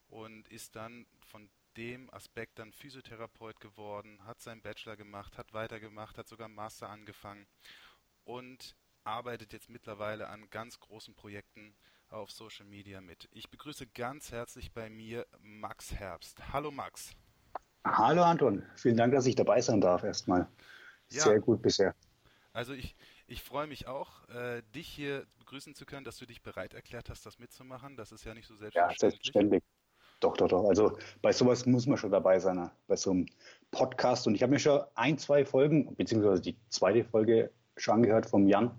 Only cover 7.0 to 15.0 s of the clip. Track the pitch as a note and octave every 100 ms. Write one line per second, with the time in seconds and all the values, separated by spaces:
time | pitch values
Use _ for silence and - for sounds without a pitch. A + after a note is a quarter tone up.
7 | G#2+ G2+ G#2 G2+ G2+ _ - - - _
8 | _ _ - A#2+ B2 B2+ - - _ _
9 | - A2 B2 A#2 A2 A2 - A#2 - G#2
10 | G#2+ G#2+ G#2 G#2 G#2+ G#2+ A#2 - _ G#2+
11 | - G#2 G#2+ G2+ - - G#2+ G2+ _ _
12 | _ A2 G2+ - A2 - G2+ G2+ G2 F#2+
13 | F#2 E2 - - G#2+ - D3 D3 B2+ -
14 | A#2+ D3 - A#2 A#2+ - - - A2 A2